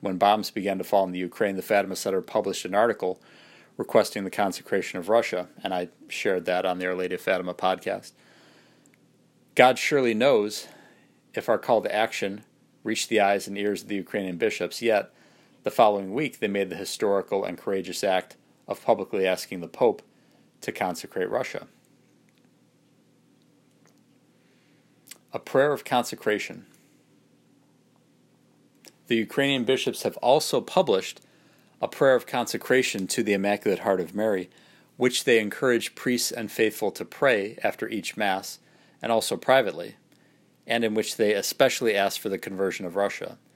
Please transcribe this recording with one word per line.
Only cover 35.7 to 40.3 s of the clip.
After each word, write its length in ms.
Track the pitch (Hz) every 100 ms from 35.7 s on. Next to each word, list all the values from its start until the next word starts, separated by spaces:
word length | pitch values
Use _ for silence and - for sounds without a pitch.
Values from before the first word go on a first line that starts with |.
| 117 -
priests 380 | - - 123 -
and 180 | 123 107
faithful 400 | - 110 - 104
to 140 | - -
pray 540 | - 139 113 98 -
after 260 | 110 - 110
each 300 | 110 - -
Mass, 420 | 101 95 - - _ _ _ _
and 100 | 113
also 260 | 113 - 92
privately, 600 | - 135 104 78 - - _ _ _